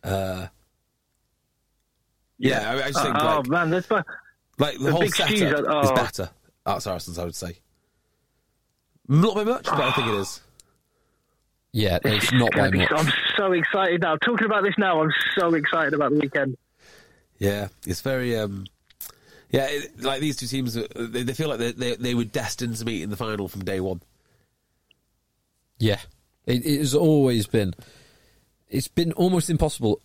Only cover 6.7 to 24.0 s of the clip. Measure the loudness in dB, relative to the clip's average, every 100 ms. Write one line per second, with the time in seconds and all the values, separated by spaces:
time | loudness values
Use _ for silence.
6.7 | -4 -4 -6 -8 -8 -8 -8 -10 -12 _
7.7 | _ _ _ _ _ _ _ _ _ _
8.7 | _ _ _ 2 4 4 2 0 -2 -2
9.7 | 0 0 0 0 -2 -4 -10 _ _ _
10.7 | _ _ _ _ _ _ _ _ _ _
11.7 | 0 2 2 0 0 2 4 4 2 2
12.7 | 2 2 2 2 0 -2 0 0 2 0
13.7 | 0 2 2 0 0 0 2 2 2 2
14.7 | 2 2 4 2 2 0 0 2 2 2
15.7 | 0 0 2 2 2 2 0 -2 -4 _
16.7 | _ -20 -20 -20 _ _ _ 0 0 -6
17.7 | _ -8 -6 -4 -2 -2 -2 -4 -6 -12
18.7 | _ _ _ -18 -18 _ -20 _ 0 0
19.7 | -4 -8 -6 -4 0 -2 -4 -4 -4 -4
20.7 | -4 -6 -8 -6 -4 -4 -4 -4 -2 -4
21.7 | -2 -6 -4 -2 -2 -2 -4 -4 -6 -6
22.7 | -4 -4 -4 -6 -6 -4 -4 -6 -6 -6
23.7 | -4 -4 -6